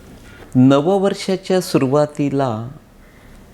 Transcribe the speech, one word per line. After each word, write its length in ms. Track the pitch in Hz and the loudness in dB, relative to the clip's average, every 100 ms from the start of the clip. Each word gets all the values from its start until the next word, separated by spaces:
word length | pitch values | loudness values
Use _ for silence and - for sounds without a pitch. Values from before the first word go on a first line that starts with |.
| - - - - - | -20 -20 -20 -20 -4
नववर्षाच्या 1040 | 127 131 139 156 196 196 196 - 185 - 185 | 4 4 4 2 0 0 -4 -6 -6 -2 -2
सुरुवातीला 1080 | 180 165 139 147 147 - 143 139 131 110 117 - - - - - - - - | 0 -2 0 0 -2 -2 -4 -2 -4 -6 -10 -16 -20 -20 -20 -20 -20 -20 -10